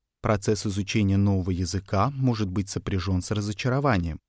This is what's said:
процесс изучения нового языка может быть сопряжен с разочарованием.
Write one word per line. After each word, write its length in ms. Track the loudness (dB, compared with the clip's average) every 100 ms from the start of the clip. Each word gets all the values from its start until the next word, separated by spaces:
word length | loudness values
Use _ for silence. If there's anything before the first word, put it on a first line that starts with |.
| _ _
процесс 440 | 0 0 2 0 0
изучения 500 | -2 -2 0 2 4
нового 340 | 4 2 0
языка 600 | -2 -2 -4 -2 0 0
может 380 | 0 0 0 0
быть 180 | -2 -4
сопряжен 540 | -4 -4 -2 0 -2
с 80 | 0
разочарованием. 880 | -2 -4 -4 -2 0 2 2 0 -6